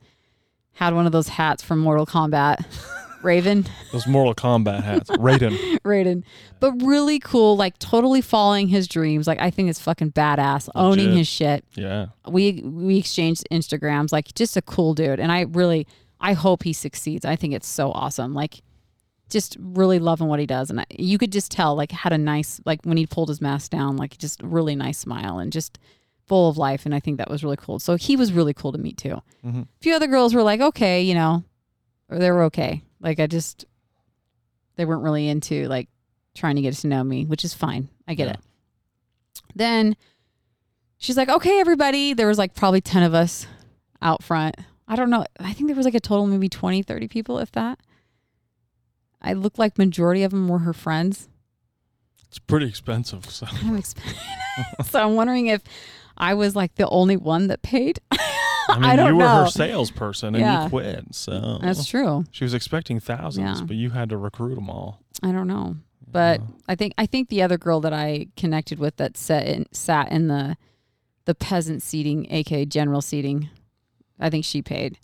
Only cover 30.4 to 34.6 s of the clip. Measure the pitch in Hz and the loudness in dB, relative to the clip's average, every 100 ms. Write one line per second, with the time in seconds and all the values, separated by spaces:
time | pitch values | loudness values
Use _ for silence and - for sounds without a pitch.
30.4 | 214 214 285 - 202 180 185 175 160 170 | 4 4 2 2 2 2 2 4 4 2
31.4 | - _ _ _ _ _ - 170 180 175 | -2 _ _ _ _ _ -8 0 2 4
32.4 | 160 - - 156 - _ 165 156 156 165 | 2 0 -4 -6 -10 _ -4 -2 0 -2
33.4 | - - - _ _ _ _ _ _ _ | -4 -12 -20 _ _ _ _ _ _ _
34.4 | _ _ | _ _